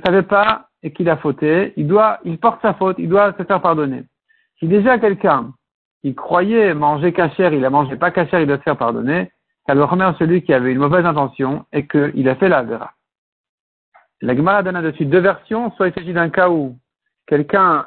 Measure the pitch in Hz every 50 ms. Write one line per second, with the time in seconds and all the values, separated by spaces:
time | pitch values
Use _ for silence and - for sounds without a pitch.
0 | - 185 180 196 185 196 208 196 208 220 220 - - _ _ _ - 151 - -
1 | 175 170 156 143 - 151 131 - 151 151 160 180 208 - - 151 151 147 185 214
2 | 220 220 208 - - 175 165 165 - 233 233 - - 214 - - 190 190 185 -
3 | 170 165 185 202 208 202 - - 175 - 196 180 - 175 165 151 147 139 127 123
4 | 127 _ _ _ _ _ _ _ _ _ _ - 165 160 190 208 202 262 254 214
5 | 233 208 196 - - 185 147 131 113 127 - _ _ _ _ _ _ _ _ _
6 | - 139 127 - - - 170 175 185 208 226 226 214 190 156 147 151 147 151 143
7 | 156 175 165 185 170 156 - - 185 170 151 139 131 131 139 147 143 131 131 123
8 | 170 175 175 185 165 139 190 175 156 143 143 139 - 160 139 - 123 117 117 117
9 | 113 131 156 180 185 - _ _ _ _ _ _ - - 139 139 147 147 175 185
10 | 190 185 156 - 165 160 175 180 139 - 139 127 123 127 127 131 143 143 170 180
11 | 170 175 151 151 139 123 - - 135 131 143 156 - _ - 147 143 - - 147
12 | 143 147 - - 131 131 127 131 196 185 170 135 120 113 117 107 107 - _ _
13 | _ _ _ _ _ _ _ _ _ _ _ _ _ _ _ _ _ _ _ -
14 | _ _ _ - - 123 127 131 156 185 202 208 185 185 180 175 160 160 151 -
15 | 165 135 160 185 175 196 175 - _ - 220 226 240 208 - - 190 180 165 185
16 | 165 180 175 175 170 160 - 190 180 180 170 156 139 131 123 127 _ _ _ _
17 | _ _ _ _ _ - 156 147 147 147 202 196 190 175 160 143 -